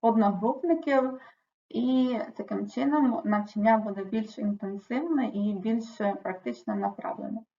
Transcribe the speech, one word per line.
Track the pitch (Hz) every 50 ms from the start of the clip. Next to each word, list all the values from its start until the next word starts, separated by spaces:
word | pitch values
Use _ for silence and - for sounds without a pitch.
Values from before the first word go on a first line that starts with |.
одногрупників, | - 226 214 226 208 202 190 180 208 240 269 - - 339 330 330 - 285 277 262 254 262 262 - - - _ _ _ _ _ _ _ _
і | - 220 240 254 262 262 254 254 247 220 - - - -
таким | 214 - 208 196 202 208
чином | - 247 262 285 294 302 277 247 226 220 -
навчання | 208 208 208 208 - - 214 202 226 220 220
буде | 208 214 196 196 196
більш | 190 - 226 214 214 - -
інтенсивне | 220 208 208 - - 196 196 202 - _ 240 262 311 339 320 277 247 214
і | 196 202 202 214 208
більш | 190 185 220 226 226 226 - - - 208 202 196 196 -
практично | 185 185 - - 240 233 - - - 208
направлене. | 202 196 202 202 - - 185 190 220 202 208 208 220 226 _ _